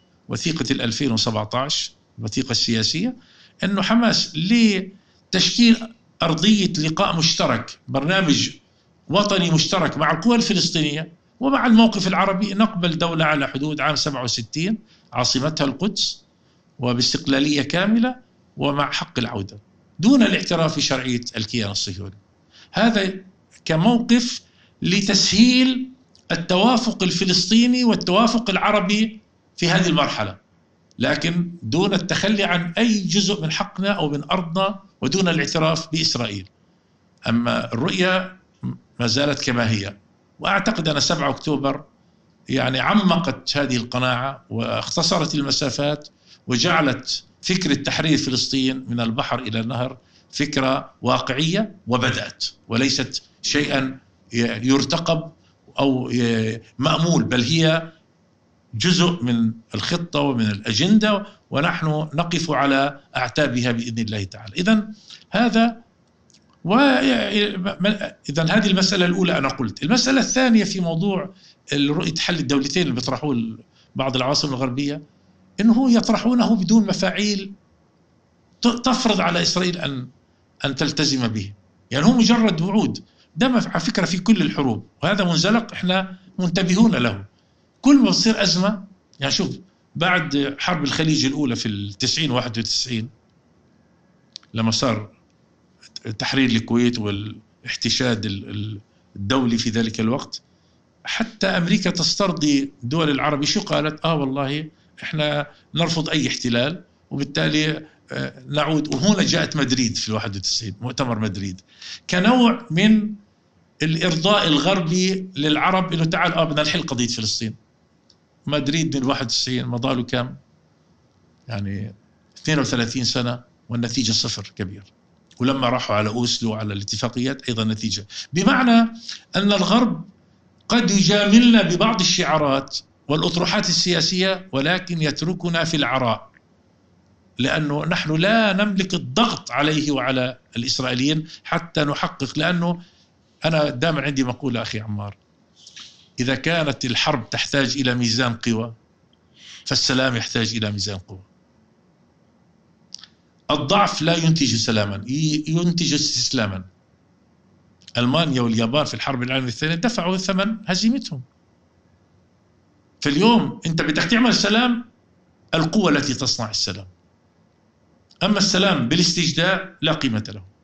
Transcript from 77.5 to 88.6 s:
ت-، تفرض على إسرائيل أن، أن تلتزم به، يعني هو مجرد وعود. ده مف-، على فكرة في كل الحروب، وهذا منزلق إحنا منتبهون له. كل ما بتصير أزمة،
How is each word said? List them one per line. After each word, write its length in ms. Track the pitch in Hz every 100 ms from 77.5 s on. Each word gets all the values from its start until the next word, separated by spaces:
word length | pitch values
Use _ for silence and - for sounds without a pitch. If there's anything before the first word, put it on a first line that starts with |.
| 202 _ _ _ _ _ _ _ _ _ _
ت-، 60 | 240
تفرض 520 | 233 254 226 226 190
على 220 | 175 170
إسرائيل 360 | 170 180 180 170
أن، 300 | 147 131 127 - _ _ _ _
أن 100 | 143
تلتزم 540 | 131 151 - 151 131 117
به، 240 | 107 98 - _ _ _
يعني 160 | 135 180
هو 60 |
مجرد 480 | 254 196 233 220 160
وعود. 420 | 180 208 135 104 - _ _ -
ده 120 | 262
مف-، 200 | 240 -
على 120 | 175
فكرة 240 | - 220
في 140 | 165 180
كل 240 | - 208
الحروب، 440 | 147 - 135 107 - _
وهذا 220 | 170 208
منزلق 480 | 180 165 185 226 226
إحنا 460 | - 180 190 190 - - -
منتبهون 560 | 180 170 180 185 226
له. 300 | 135 120 98 98 _ _ _ _ _
كل 160 | 262 285
ما 100 | 214
بتصير 340 | 160 202 220
أزمة، 420 | 196 175